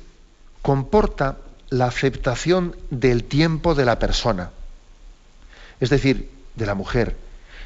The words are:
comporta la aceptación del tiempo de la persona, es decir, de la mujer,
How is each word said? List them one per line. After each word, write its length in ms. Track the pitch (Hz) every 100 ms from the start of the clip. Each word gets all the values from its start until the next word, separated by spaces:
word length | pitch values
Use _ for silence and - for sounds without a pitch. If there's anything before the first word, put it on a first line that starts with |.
| - - - _ - -
comporta 760 | - 135 127 214 214 - 135 - - - -
la 180 | 127 123
aceptación 920 | - 135 - 135 117 160 185 175 - -
del 360 | 127 131 120 110
tiempo 500 | 139 165 156 170 143
de 100 | 123
la 140 | 110
persona, 520 | - - 123 95 90 - - - - - - - - - - - - -
es 80 | 127
decir, 420 | 139 139 127 - - - -
de 100 | 104
la 100 | 98
mujer, 420 | - 123 107 - - - - -